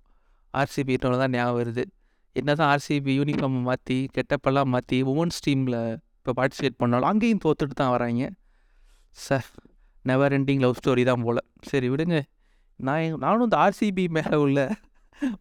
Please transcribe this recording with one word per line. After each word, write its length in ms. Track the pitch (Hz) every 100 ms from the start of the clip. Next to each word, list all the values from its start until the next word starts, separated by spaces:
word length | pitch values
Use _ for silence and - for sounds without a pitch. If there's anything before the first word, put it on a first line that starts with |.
| _ _ _ _ _
ஆர் 160 | 135 139
சி 160 | -
பி 140 | 135 127
தான் 320 | 131 123 131
ஞாபகம் 340 | 123 120 120
வருது. 200 | 120 117 - - _ _ _
என்னதான் 380 | - 143 147 147
ஆர் 100 | 143
சி 220 | - 147
பி 180 | 139 135
யூனிஃபார்ம் 540 | 143 147 139 131 123
மாத்தி, 340 | 127 - 127 135
கெட்டப்பெல்லாம் 640 | - 123 143 139 135 139 123
மாத்தி, 140 | -
உமன்ஸ் 580 | 127 131 139 170 - -
டீம்ல 480 | 135 131 117 117 113 - _
இப்ப 300 | - 127 135
பார்ட்டிசிபேட் 280 | - 135 -
பண்ணாலும், 320 | 120 123 147
அங்கேயும் 300 | 208 233 208 160
தோத்துட்டு 280 | 151 147 -
தான் 140 | 135
வராங்க. 420 | 123 120 117 147 190 _ _ _ _ _ _ _ - -
ச, 100 | 135 - - - _ _ _
நெவர் 320 | 131 131 139
எண்டிங் 260 | 139 135 139
லவ் 160 | 127 123 -
ஸ்டோரி 200 | 123 123
தான் 180 | 123
போல. 160 | 117 120 - _
சரி, 280 | - 139 123
விடுங்க. 320 | 139 170 160 139 _ _ _ _ -
நான் 240 | 131 151
எ-, 180 | 160 156
நானும் 260 | 135 220
இந்த 140 | 240 160
ஆர் 140 | 180
சி 200 | - 214
பி 160 | 190 180
மேல 320 | 160 - 151
உள்ள 360 | 143 139 135 214 _ _ _ - 269 202